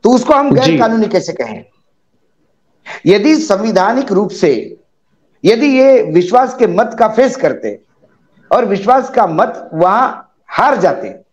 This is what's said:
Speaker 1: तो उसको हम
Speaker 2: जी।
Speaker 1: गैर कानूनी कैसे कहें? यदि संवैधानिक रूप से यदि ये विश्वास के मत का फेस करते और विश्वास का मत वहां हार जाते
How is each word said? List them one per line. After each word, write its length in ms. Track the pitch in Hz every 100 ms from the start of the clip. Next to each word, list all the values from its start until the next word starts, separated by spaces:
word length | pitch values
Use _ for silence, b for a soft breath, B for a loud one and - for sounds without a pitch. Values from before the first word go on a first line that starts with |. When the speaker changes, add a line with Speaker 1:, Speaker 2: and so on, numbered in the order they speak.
Speaker 1:
तो 80 | 220
उसको 220 | 247 254
हम 260 | 277 285 240
Speaker 2:
जी। 120 | 262
Speaker 1:
गैर 100 | -
कानूनी 260 | 233 226 214
कैसे 260 | 185 -
कहें? 320 | - 117 95 165 _ _ _ _ _ _ _ _ _ _ _ B B 147
यदि 300 | 208 262 311
संवैधानिक 760 | - 196 220 185 190 247 269
रूप 180 | 190 185
से 460 | - 170 120 - - _ _ _ _ _ _
यदि 220 | - 226 285
ये 360 | 262 269 254
विश्वास 520 | 160 160 180 247 254
के 120 | - 214
मत 300 | 175 233 -
का 100 | 220
फेस 280 | 220 254 -
करते 440 | 160 120 110 104 _ _ _ _ _ _ _
और 120 | 233
विश्वास 460 | 226 196 202 262 -
का 160 | - 196
मत 440 | 160 233 - -
वहां 380 | 160 180 208 262 - - _ _
हार 300 | - 254 247
जाते 540 | 180 - - - _